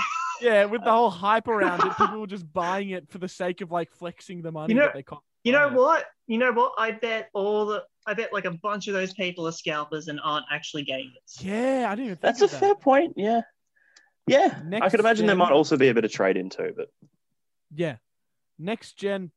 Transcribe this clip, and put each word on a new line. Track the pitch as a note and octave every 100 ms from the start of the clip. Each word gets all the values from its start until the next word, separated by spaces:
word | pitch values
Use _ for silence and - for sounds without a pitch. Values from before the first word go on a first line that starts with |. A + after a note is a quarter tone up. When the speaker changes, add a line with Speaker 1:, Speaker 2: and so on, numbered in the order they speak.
Speaker 1:
<laughs> | - - - -
Speaker 2:
Yeah, | A#3+ G#3+ G#3
with | A3+
the | A#3
whole | A3+ A#3+
hype | F3 G3 A3 A3
around | A3 F#3 F3 F#3
it, | -
people | - G#3+
were | G#3
just | G3 E3
buying | F#3 F3 F#3+ G3+
it | F#3 D3
for | G3
the | F3+
sake | - F3+ F3
of, | F3+
like, | F3 E3
flexing | - F3 - - F3+
the | E3
money | D#3+ D#3
Speaker 1:
You | A3+
know, | D4
Speaker 2:
that |
they | -
can't | C#3 D3 _ _ A#3
Speaker 1:
you |
know | C4+ C#4+
Speaker 2:
buy |
it. | B3+
Speaker 1:
what? | C4 D#4+ - _ -
You | A3+
know | B3+
what? | A#3 C4 A#3+
I | A3
bet | G#3+ A#3 A3 G#3+
all | G#3 G3 G#3+ G#3
the, | G#3 - _ -
I |
bet, | G3+ A3
like, | G3+
a | F#3
bunch | E3+ G#3 G#3 G3
of |
those | G3 F#3
people | F#3+ F3+ F3 E3
are |
scalpers | E3 - D3+ D3 D#3 D#3
and | D3
aren't | D3+ D3+ C#3+
actually | D3 - D#3
gamers. | C#3 C3 C3+ - _ -
Speaker 2:
Yeah, | F#3 G#3+ B3+ C4+ A#3
I | G3+
didn't | C4
even | F3+
think |
Speaker 3:
That's | - -
Speaker 2:
of | G4
Speaker 3:
a |
Speaker 2:
that. | C#3
Speaker 3:
fair | G4 G4+
point, | - C4+ E4+ -
yeah. | G3+ A#3 A3+ _ _ _ _ _ _ _ -
Yeah, | C4 F4 -
I |
Speaker 2:
Next | D#3 G3+ F#3+
Speaker 3:
could | A3+
imagine | A3+ A3 G#3+
there | F#3
Speaker 2:
gen. |
Speaker 3:
might | F3+
also | C#3+ D3+ D3+
be | C3+
a |
bit | A#2
of | G#2+
trade | - G2 F#2
in | F#2
too, | - F2+ -
but | D#2+ _ _ _ _ _ _ _ _
Speaker 2:
Yeah. | D3+ E3 A2+ _ _ _ _ _ -
Next | E3 A3+ - -
gen | G3 G3 F3+